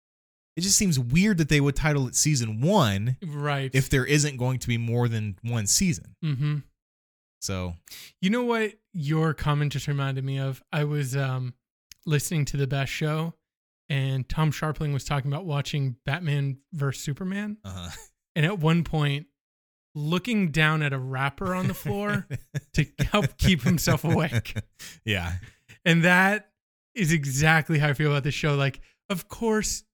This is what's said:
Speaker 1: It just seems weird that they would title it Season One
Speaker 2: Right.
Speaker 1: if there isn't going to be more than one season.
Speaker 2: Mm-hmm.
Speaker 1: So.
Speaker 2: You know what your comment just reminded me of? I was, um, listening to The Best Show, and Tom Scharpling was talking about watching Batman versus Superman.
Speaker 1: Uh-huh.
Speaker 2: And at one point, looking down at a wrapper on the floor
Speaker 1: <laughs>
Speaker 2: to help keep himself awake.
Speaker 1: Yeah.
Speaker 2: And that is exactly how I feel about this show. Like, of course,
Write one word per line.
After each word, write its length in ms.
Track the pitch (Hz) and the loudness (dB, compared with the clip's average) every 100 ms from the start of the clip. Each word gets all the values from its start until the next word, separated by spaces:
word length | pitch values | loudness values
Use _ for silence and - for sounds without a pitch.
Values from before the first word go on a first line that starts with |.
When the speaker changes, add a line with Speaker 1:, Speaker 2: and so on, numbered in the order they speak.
| _ _ _ _ _ - | _ _ _ _ _ -6
Speaker 1:
It 40 | |
just 160 | 185 196 | 0 2
seems 220 | 202 135 | 4 2
weird 380 | 120 147 202 185 | 2 4 4 4
that 100 | 156 | 4
they 140 | 151 | 4
would 160 | 143 139 | 4 2
title 320 | 156 147 127 | 0 0 0
it 40 | - | 0
Season 440 | 147 147 117 107 | 2 2 0 0
One 560 | 143 208 123 98 110 131 175 | 2 4 4 2 0 -2 -6
Speaker 2:
Right. 460 | 147 147 139 135 | -6 -4 -4 0
Speaker 1:
if 160 | 131 135 | 0 2
there 140 | 139 123 | 2 4
isn't 300 | 147 147 131 | 2 2 0
going 240 | 123 127 | -2 -2
to 80 | - | -2
be 100 | 117 | -2
more 300 | 117 120 120 | 0 0 0
than 300 | 113 107 95 | 0 -4 -6
one 220 | 117 120 101 | -4 -2 0
season. 480 | - 190 104 - - | 2 2 0 -6 -8
Speaker 2:
Mm-hmm. 340 | 160 135 147 151 - _ _ _ _ _ _ _ | -4 -2 -2 -2 -6 _ _ _ _ _ _ _
Speaker 1:
So. 360 | - 92 90 85 - - - _ | -8 -6 -6 -10 -16 -20 -20 _
Speaker 2:
You 120 | 185 | 0
know 120 | 233 | 0
what 300 | 247 226 214 - _ | 0 0 -2 -6 _
your 420 | 185 143 156 160 | -8 -2 0 0
comment 380 | 143 151 147 147 | 0 0 0 0
just 160 | 139 - | -2 -4
reminded 380 | 143 139 135 135 | -2 -2 -4 -4
me 140 | 135 | -4
of? 220 | 135 131 _ | -4 -6 _
I 100 | 156 | -4
was, 320 | 147 147 135 139 | -2 -2 -2 -2
um, 380 | 135 131 127 - _ _ _ - - | -2 -4 -6 -10 _ _ _ -12 -2
listening 380 | 147 - 170 139 | 0 0 -2 -2
to 120 | 143 | -2
The 100 | 135 | -2
Best 240 | 139 135 | -2 -2
Show, 420 | - 156 156 165 - _ _ _ _ - | -2 -2 -2 -4 -8 _ _ _ _ -6
and 400 | 139 135 135 127 | -2 0 -2 -2
Tom 240 | - 156 | 0 0
Scharpling 400 | - 156 143 151 | 0 -4 -2 -2
was 140 | 143 - | -4 -2
talking 260 | 143 131 | -4 -2
about 140 | 143 185 | -4 -4
watching 500 | 143 - 151 135 120 - | -4 -2 -2 -2 -4 -6
Batman 520 | 147 175 143 139 131 _ | -4 -2 0 -2 -4 _
versus 280 | 165 139 127 | -4 -4 -2
Superman. 540 | - 139 185 196 208 208 | -6 -6 -6 -6 -6 -8
Speaker 1:
Uh-huh. 260 | 95 92 87 - - _ _ - | -10 -10 -10 -14 -18 _ _ 0
Speaker 2:
And 100 | 156 | 0
at 140 | 208 | 2
one 240 | 156 165 | 2 2
point, 440 | 165 160 143 143 156 _ _ _ _ _ _ 151 | 2 0 0 -2 -6 _ _ _ _ _ _ -8
looking 560 | 147 175 180 220 185 | -2 -2 0 0 2
down 320 | 143 156 156 | 4 4 4
at 80 | 147 | 0
a 80 | 135 | -2
wrapper 560 | 131 131 139 - 190 185 | -4 -2 -4 -4 -4 -2
on 140 | 190 | -2
the 40 | |
floor 540 | 185 - 202 208 208 - 135 - | -2 -4 -4 -2 -2 -4 -10 -8
Speaker 1:
<laughs> 220 | 143 - | -10 -4
Speaker 2:
to 120 | - 151 - 139 | -2 -2 -2 0
help 280 | 208 143 - | 2 0 2
keep 240 | - 180 | 2 4
himself 420 | 120 175 - 160 | 2 2 2 0
awake. 500 | 156 165 160 120 - - - _ - - - | 2 0 2 -2 -4 -10 -12 _ -20 -10 -2
Speaker 1:
Yeah. 260 | 98 85 90 - - _ - 190 | -2 -2 -6 -10 -20 _ -4 2
Speaker 2:
And 180 | 170 | 4
that 460 | 165 180 190 208 - _ _ _ _ | 6 6 4 2 -4 _ _ _ _
is 200 | - 170 | -2 2
exactly 640 | 165 139 131 156 160 - 160 | 2 0 2 4 4 4 2
how 80 | 147 | 2
I 60 | |
feel 180 | 139 151 | 2 2
about 120 | 143 127 | 2 0
this 80 | - | -2
show. 200 | 156 143 | 0 2
Like, 260 | 139 - - _ - | 0 -2 -14 _ -8
of 200 | 190 - | -8 -8
course, 540 | - 233 214 - - - | -4 0 0 0 -6 -10